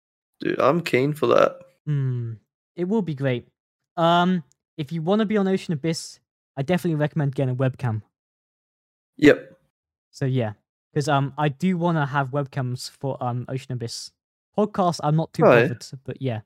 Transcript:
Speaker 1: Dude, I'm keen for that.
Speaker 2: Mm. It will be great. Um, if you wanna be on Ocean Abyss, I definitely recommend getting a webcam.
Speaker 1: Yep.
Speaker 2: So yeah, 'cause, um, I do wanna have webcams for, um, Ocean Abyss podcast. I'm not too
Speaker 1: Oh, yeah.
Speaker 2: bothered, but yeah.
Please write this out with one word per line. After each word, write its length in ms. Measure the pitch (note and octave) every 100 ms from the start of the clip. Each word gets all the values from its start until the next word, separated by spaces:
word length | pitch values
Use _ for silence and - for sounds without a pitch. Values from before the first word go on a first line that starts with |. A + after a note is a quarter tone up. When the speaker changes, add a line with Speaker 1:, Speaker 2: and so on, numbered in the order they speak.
| _ _ _ -
Speaker 1:
Dude, 200 | - -
I'm 220 | B2 E3+
keen 320 | D#3+ B2 C#3
for 120 | D3 A#2+
that. 280 | A#2 - - - _ -
Speaker 2:
Mm. 500 | C#3+ C3 B2 A#2 A2 _ _ _ -
It 80 |
will 180 | F3+ A3+
be 120 | E3
great. 340 | C#3 C3+ B2 - _ _ _ _ -
Um, 480 | E3 F3 F3+ F#3 - _ _ -
if 160 | C#3+
you 80 | E3
wanna 240 | D#3 G#3
be 120 | G#3+ G#3+
on 100 | F#3+
Ocean 240 | F#3+ -
Abyss, 480 | D#3+ E3 E3 - - _ _ _ -
I 60 |
definitely 340 | C#3 F3+ F3+ D#3
recommend 380 | D3 - C#3
getting 180 | C3 C3+
a 20 | B2
webcam. 460 | C3 C3 B2 A2 - _ _ _ _ _ _ _ _ _ _ -
Speaker 1:
Yep. 420 | C#3+ B2+ - - _ _ _ _ _
Speaker 2:
So 140 | - C3+
yeah, 280 | B2+ A2 G#2 _ _ _
'cause, 160 | D#3 C#3
um, 240 | C#3+ C#3 C3+
I 100 | D3+
do 280 | C3+ F3+ F3+
wanna 260 | E3+ E3 C#3+
have 240 | C#3+ C3+
webcams 600 | C#3 C#3 - B2+ B2+ -
for, 320 | - C#3 -
um, 220 | B2 B2 A#2+
Ocean 240 | C3+ -
Abyss 400 | B2+ A#2 - - _ _ _ _ -
podcast. 440 | G#3 G#3 F3+ E3
I'm 140 | D3 D#3
not 160 | E3
too 120 | -
Speaker 1:
Oh, 80 | A3+ B2
yeah. 60 | B2
Speaker 2:
bothered, 180 | A#2+ - C3+
but 160 | - C3
yeah. 180 | C3 G#2+